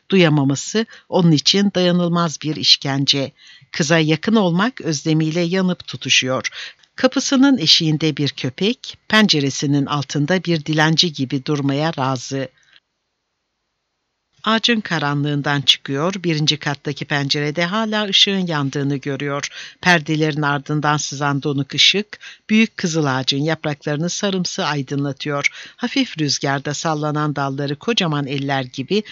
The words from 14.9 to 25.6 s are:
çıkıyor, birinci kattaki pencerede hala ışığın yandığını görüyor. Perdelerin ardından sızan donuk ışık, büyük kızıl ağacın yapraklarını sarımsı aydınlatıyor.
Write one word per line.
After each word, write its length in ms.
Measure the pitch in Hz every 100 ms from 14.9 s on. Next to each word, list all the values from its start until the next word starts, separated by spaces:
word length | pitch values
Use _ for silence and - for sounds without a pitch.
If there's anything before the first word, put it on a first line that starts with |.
| 165 143 143 147 147 143 143
çıkıyor, 520 | 135 - - 139 165 196
birinci 340 | 175 156 151 151
kattaki 480 | 156 143 - 143 147
pencerede 600 | 147 139 147 147 156 170
hala 400 | 214 220 214 208
ışığın 420 | 202 202 196 175
yandığını 500 | 151 139 147 139 143
görüyor. 500 | 143 135 143 143 - - - -
Perdelerin 600 | 180 170 151 156 156 147
ardından 560 | 143 143 135 151 147 147
sızan 460 | - 139 143 139
donuk 300 | 151 139 139
ışık, 460 | 139 - 190 208 - - - -
büyük 280 | 214 220 -
kızıl 280 | 180 160 147
ağacın 380 | 131 131 139
yapraklarını 680 | 156 156 156 143 - 147 170
sarımsı 560 | - 202 185 175 - 160
aydınlatıyor. 800 | 147 131 143 143 135 151 143 - -